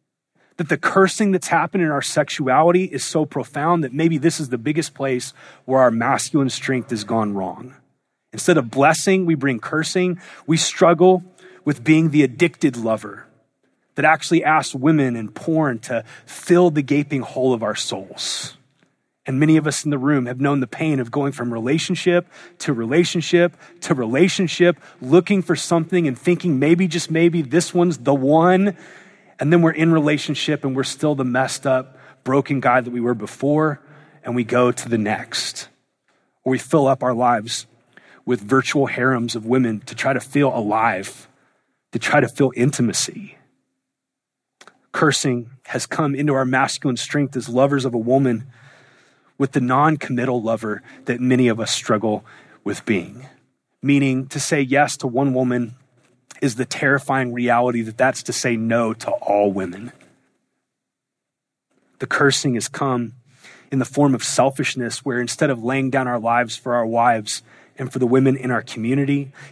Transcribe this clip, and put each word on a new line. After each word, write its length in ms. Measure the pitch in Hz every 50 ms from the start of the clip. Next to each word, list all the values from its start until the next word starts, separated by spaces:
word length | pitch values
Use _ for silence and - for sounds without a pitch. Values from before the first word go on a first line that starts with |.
| _ _ _ _ _ _ _ _ _ _ _
that 140 | - 170 135
the 80 | 165
cursing 540 | 139 - - - 190 190 180 - - 220 202
that's 160 | 190 175 -
happened 360 | - 170 160 156 165 - 196 170
in 60 | 156
our 120 | 147 139
sexuality 840 | - - - 156 143 - - - 147 127 127 143 160 170 175 185 190
is 180 | - - 127 -
so 220 | - - 160 156
profound 580 | 147 - 147 123 - - 143 147 165 175 170 151
that 100 | 127 117
maybe 240 | 147 160 170 165
this 220 | 143 143 165 - -
is 80 | 156
the 100 | 123 127
biggest 360 | 117 113 147 151 165 151 - -
place 400 | - 139 135 131 123 - - - - - - - _ _
where 160 | - 131 131
our 100 | 131 123
masculine 580 | 113 113 117 127 139 107 - - - 147 139 127
strength 400 | - - - - 131 127 110 -
has 120 | 123 107 101
gone 300 | - 117 113 107 104 101
wrong. 400 | 98 95 92 87 - - 127 - _ _ _ _ _ _ _ _ _ _ _
Instead 260 | - 113 - - 175
of 140 | 156 127 117
blessing, 540 | 110 135 139 156 165 - - 202 190 190 185
we 100 | 170 165
bring 240 | 139 131 135 123 110
cursing. 640 | - - - 156 160 - - 185 185 180 175 175 - - - - -
We 80 | - 160
struggle 680 | 156 - - - - 175 170 175 156 175 185 185 180 175 - _ _ - - - - _
with 180 | 147 143 - 117
being 280 | 151 156 156 165 160
the 120 | 139 151 143
addicted 540 | 127 117 110 170 165 - _ - 143 120
lover 500 | 120 110 113 110 104 - 104 82 - - - _ _ _ _ _ _ _ _ _ _ _ _ _
that 100 | - 143
actually 360 | 156 160 151 - - 170 170
asks 320 | - 151 156 156 - - -
women 440 | 135 127 156 160 151 139 127 120
and 180 | 117 110 104 -
porn 420 | - - - 160 156 156 139 123
to 260 | 110 - - 123 113 110 - - - -
fill 460 | - - - - - 170 175 180 175
the 100 | 151 151
gaping 400 | 139 127 143 147 143 - 147 135
hole 320 | 120 - - - 127 131 127
of 80 | 113
our 140 | 110 107 107
souls. 800 | - - - - 98 95 - - - - - - - - - - _ _ _ _ _ _ _ _ _ _ _ _ _ _
And 120 | - 135
many 200 | 131 151 156 156
of 100 | 156 147
us 160 | 151 135 - -
in 80 | 156
the 60 | 143
room 300 | 135 127 143 151 139 123
have 120 | 123 127 127
known 220 | 139 143 143 139
the 60 | 127
pain 340 | 107 - - 160 156 147 135
of 100 | 120 117
going 220 | - 147 143 143 139
from 180 | - 123 120
relationship 760 | 117 113 110 127 147 165 - - 185 165 - 180 175 175 175 - - - - - - -
to 120 | - -
relationship 840 | 139 113 113 113 139 165 175 - - 175 156 - 175 170 175 175 - _ - - - -
to 120 | - - 165
relationship, 840 | 131 120 110 120 139 180 190 - - 190 151 - - 175 175 175 - - - - _
looking 400 | - 127 147 180 180 - 208 190
for 160 | 170 - 170
something 500 | - - - 170 170 165 165 190 180 170
and 100 | 143 123
thinking 400 | - - 180 175 - - 180 147
maybe, 300 | 131 135 151 170 170 190
just 240 | 175 147 175 - -
maybe, 300 | 160 160 170 170 165 170
this 320 | 151 123 131 175 170 - -
one's 240 | 175 175 180 160
the 160 | 120 117 139 143
one. 640 | 139 131 139 151 160 165 180 185 185 196 208 175 - - - - - - - _ _ _ _ _ -
And 100 | 135 147
then 100 | 170 175
we're 100 | 165 160
in 200 | 160 156 160 165
relationship 720 | 165 160 147 147 151 143 - - 147 - - - 151 139 -
and 100 | 135 131
we're 100 | 135 131
still 300 | - - - - 151 147
the 120 | 135 131
messed 420 | 127 123 127 131 131 - - -
up, 300 | 139 131 131 131 135 - - - - - _ _
broken 380 | 131 131 143 135 - 143 135
guy 180 | 117 131 123 127
that 120 | 120 120
we 100 | 120 120
were 120 | 117 120 123
before, 680 | 107 104 101 - - - 139 147 156 156 156 143 - _ - - - - _ _ _ -
and 120 | 120 123
we 100 | 123 117
go 260 | 113 120 123 123 123
to 160 | 120 - -
the 100 | 120 113
next. 720 | 110 104 101 104 - - - - - - - - - - - _ _ _ _ _ _ _ _ _ _ _ _ _ _ _
Or 80 | 127
we 80 | 131 123
fill 280 | - - - 156 139
up 160 | 135 135 127 135
our 100 | 127 123
lives 520 | 113 123 120 120 110 104 117 - - - - _ _ _ _ _ - - _ - _ _
with 140 | - 123 -
virtual 460 | 104 104 135 135 131 - - 151 139
harems 500 | 120 - - 123 131 131 120 120 117 -
of 100 | 117 107
women 360 | 113 123 131 127 117 110 101
to 140 | - - -
try 180 | - - 135 135
to 60 | 123
feel 340 | - - - 143 143 131 -
alive, 720 | 120 110 104 104 110 113 117 101 92 101 - - - - _ _ _ _ _ _ _ _ _ _ _ _ _
to 80 | - 117
try 220 | - - - 147
to 60 | 135 -
feel 240 | - - 143 127 -
intimacy. 800 | - 120 143 - - 123 110 95 - - - - - 196 - - _ _ _ _ _ _ _ _ _ _ _ _ _ _ _ _ _ _ _ _ _ _ _ _ _ - - _ _ _ _
Cursing 580 | - - 160 151 135 - - 143 123 120 117 117 - - _
has 180 | - - 127 -
come 260 | - - - 156 143 143
into 200 | 135 147 151 135
our 120 | 135 131
masculine 520 | 127 127 131 135 - - - - 143 123
strength 380 | 117 - - - 151 143 131 -
as 120 | 131 110
lovers 380 | 117 120 127 135 139 143 139 123
of 80 | 131 117
a 40 |
woman 480 | 120 113 117 131 135 139 127 120 107 - - - _ - - - - _ _ _ _ _ _ _ _ _ _ _
with 160 | - 139 131 -
the 80 | 143
non-committal 800 | 127 123 127 135 147 160 156 139 - - 131 123 120 131 123 123
lover 440 | 107 113 113 107 110 110 104 98 - - - - -
that 140 | - 120 120
many 280 | 127 127 127 123 127
of 120 | 120 113 110
us 120 | 110 -
struggle 520 | - - - - 117 104 110 110 107 104 - - - - - _ - _ _
with 220 | 101 101 - -
being. 400 | - 214 185 180 - 104 120 135 - - _ _ _ _ _ _ _ _ _
Meaning, 460 | - 139 143 139 139 135 131 131 131
to 120 | 131 - 143
say 220 | 135 - 165 147
yes 360 | 139 127 135 139 147 131 -
to 100 | - -
one 260 | 131 117 135 139 139 127
woman 420 | 127 131 123 123 123 120 113 120 - _ _ _ _ _ _ _ _ _ _ - -
is 140 | - 139 110
the 100 | 120 123
terrifying 640 | - - - 151 135 135 135 - - 135 135 131 123
reality 500 | 120 123 120 120 117 120 123 123 120 117 113
that 140 | 113 110
that's 240 | - 127 131 127 - -
to 100 | - 123
say 240 | - - 127 117
no 360 | 113 113 113 113 117 117 110 110
to 160 | 110 - -
all 400 | - - - - 101 104 104 101
women. 400 | 95 98 95 87 90 98 110 127 - _ _ _ _ _ _ _ _ _ _ _ _ _ _ _ _ _ _ _ _ _ _ _ _ _ _ _ _ _ _ _ _ _ _ _ _ _ _ _ _ -
The 80 | 135
cursing 480 | - - - 143 139 131 - - 143 120
has 120 | 113 101
come 460 | - - - 147 135 127 123 120 113 117 - _ _ _ _ - - - - _ _
in 80 | - 135
the 60 | 123
form 280 | - - 143 147 139 131
of 100 | 113 -
selfishness, 800 | - - - 127 139 135 - 127 - - 131 123 113 - - -
where 160 | 143 123 120
instead 280 | 123 117 - - 160 143
of 140 | 131 117 110
laying 260 | 120 131 135 135 131
down 180 | 127 135 131
our 120 | 127 123 117
lives 380 | 107 117 117 120 123 113 -
for 180 | - - 131 120
our 100 | 120 117
wives 580 | 113 117 117 117 123 117 110 107 107 - - - _ - - _ _ _
and 140 | - 135 127
for 80 | - 131
the 80 | 127
women 280 | 117 127 131 135 135 131
in 160 | 135 - 127
our 100 | 123 110
community, 680 | - - - 117 110 120 131 139 139 135 143 143 143 135 - - - -